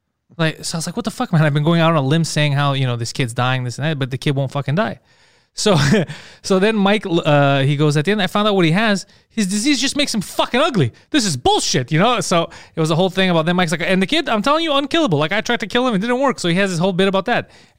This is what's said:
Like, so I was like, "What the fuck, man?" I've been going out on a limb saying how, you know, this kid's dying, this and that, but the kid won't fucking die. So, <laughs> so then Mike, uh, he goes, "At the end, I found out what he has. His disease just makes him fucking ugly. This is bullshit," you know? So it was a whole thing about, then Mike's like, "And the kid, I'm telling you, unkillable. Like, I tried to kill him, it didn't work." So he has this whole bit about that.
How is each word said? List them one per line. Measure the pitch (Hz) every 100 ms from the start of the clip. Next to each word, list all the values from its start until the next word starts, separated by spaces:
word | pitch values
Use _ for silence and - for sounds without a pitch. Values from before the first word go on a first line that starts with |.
| _ _ _ -
Like, | 160 -
so | - 170
I |
was | 175
like, | -
"What |
the | -
fuck, | - -
man?" | 165
I've | 156
been | 151
going | 151 170
out | 160
on | 160
a | 135
limb | 165
saying | 156 151 147
how, | 139 143
you | 139 131
know, | 120
this | 117
kid's | - 123
dying, | 120 123 127
this | 123 117
and |
that, | 151 143
but | 131
the | 131
kid | 156 135
won't | 135
fucking | 143 135 160
die. | 139 - _ _ _ _ _
So, | - 214 165 139 208 151
<laughs> | - - -
so | - 190
then | 208 220
Mike, | 196 214 202
uh, | 170 160 147 139 139
he | 135 143
goes, | 151 147
"At |
the | 147
end, | 214
I | 180
found | 208 214
out |
what | 196
he | 165
has. | 180 226 196 - _ _
His | - 190
disease | 208 254 262
just | 262 285
makes | 277
him | 220
fucking | - - 262 247
ugly. | 339 220 123 - _
This | 302 208
is | 131
bullshit," | 370 415 - 156 123
you | 156
know? | 220 233
So | - 175 165 - - -
it |
was | 160
a | 160
whole | 185
thing | 180 185
about, | 170 160
then | 180
Mike's | 175
like, | 160
"And | 170 190
the | 190
kid, | 311 285
I'm | 220
telling | 233 311
you, | 330
unkillable. | 277 285 330 294 143
Like, | 156
I | 202
tried | - 233
to | 202
kill | 240 254
him, |
it | 196
didn't | 233 247
work." | 269 -
So | 175
he |
has | 175 196
this | 170
whole | 190
bit | 180 196
about | 190 196
that. | 208 - - -